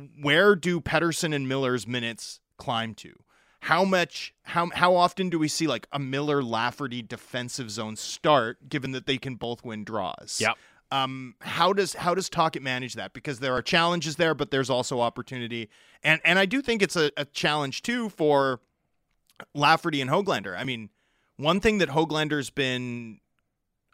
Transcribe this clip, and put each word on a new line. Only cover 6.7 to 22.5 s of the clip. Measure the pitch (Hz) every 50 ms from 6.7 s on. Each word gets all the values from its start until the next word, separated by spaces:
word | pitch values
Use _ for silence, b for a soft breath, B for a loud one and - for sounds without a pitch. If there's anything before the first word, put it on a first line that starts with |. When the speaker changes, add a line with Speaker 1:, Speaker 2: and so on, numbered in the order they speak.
| 120 - 143 123 120 123
Speaker 1:
defensive | 113 101 120 107 - - - 123 123 120 - - 123 107
zone | 101 117 110 107 110
start, | - - - - - - 160 151 131 113 113 123 - - 135
given | - 143 127 131
that | 131 127 -
they | - 135
can | 123 - 139 127
both | 101 123 120 120 - -
win | 120 110 107 104
draws? | 107 113 107 92 78 - - - - - -
Speaker 2:
Yep. | 107 110 117 b b b b b b _
Speaker 1:
Um, | 135 135 131 131 131 131 131 123 - _
how | - - - 160 170 185 196
does, | 196 190 - -
how | - - 175 175
does | 185 175 -
Tocchet | - 170 165 160 - 139
manage | 135 131 127 127 127 120 104
that? | 110 95 98 -
Because | 123 - 151 135 107
there | 139 131 127
are | 127 117
challenges | - 185 165 170 170 175 175 143 160 147
there, | - 175 160 156
but | 127 147 -
there's | 143 135 131 127
also | 131 123 120 - 139 120
opportunity. | 117 117 - 127 117 - 135 123 120 113 117 117 110 b b b b b b b -
And, | 147 156 156 -
and | 165 175
I | 190 196
do | 185 233 277
think | 269 - 233 214 196
it's | 160 -
a, | 175 151 147 -
a | 151 143
challenge, | - - - - 156 147 156 143 135 123 -
too, | - - 240 247 226 208
for | - - 160 151 143 139 139 135 127 - _ _ _ _ _ _ _ _ _ _ _ _ _ _ _ - - - -
Lafferty | 143 147 151 160 160 - 170 147 139
and | 131 127
Höglander. | 151 190 208 190 151 107 98 98 90
I | 92 127
mean, | 135 123 113 110 101 _ _ _ _ _ _ _ _ _
one | - 135 156 175 202
thing | - 226 214 202
that | 170 143
Höglander's | 147 160 160 156 151 156 156 151 151 147 131
been, | -